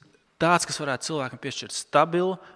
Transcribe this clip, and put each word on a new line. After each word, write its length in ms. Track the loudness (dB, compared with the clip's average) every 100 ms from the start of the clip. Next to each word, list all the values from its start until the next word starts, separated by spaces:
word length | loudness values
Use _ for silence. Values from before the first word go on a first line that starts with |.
| _ _ _ 0
tāds, 260 | 2 2 0
kas 100 | -4
varētu 300 | -4 -4 -4
cilvēkam 320 | -4 -6 -8
piešķirt 340 | -10 -8 -8 -10
stabilu, 640 | 2 4 4 2 0 -2 -10